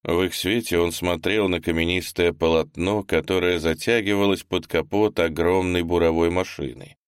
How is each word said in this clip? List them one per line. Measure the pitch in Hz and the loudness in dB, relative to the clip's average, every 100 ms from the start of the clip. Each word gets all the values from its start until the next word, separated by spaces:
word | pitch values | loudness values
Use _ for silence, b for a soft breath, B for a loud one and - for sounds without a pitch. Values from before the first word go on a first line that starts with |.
В | - 85 | 0 0
их | 92 | 0
свете | - 90 120 117 87 | -2 -2 -2 0 0
он | 87 | 0
смотрел | 80 87 87 90 107 95 | 0 -2 -2 -2 0 0
на | 87 | 0
каменистое | 85 82 85 92 - - 85 | -2 0 0 -2 -4 0 0
полотно, | 76 82 82 78 - 90 104 | 2 2 2 0 -4 -2 -2
которое | 95 123 117 92 90 87 | 0 -2 0 0 2 0
затягивалось | 80 80 - 117 101 101 101 92 | 0 -2 0 0 0 0 2 0
под | - 90 - | -2 -6 -2
капот | 82 78 101 107 - | -4 0 0 2 2
огромной | 82 78 85 92 92 90 | -2 2 2 2 2 -2
буровой | 85 87 82 82 85 | 0 2 2 2 2
машины. | 90 95 - 69 60 - _ | 0 -4 -6 -10 -10 -20 _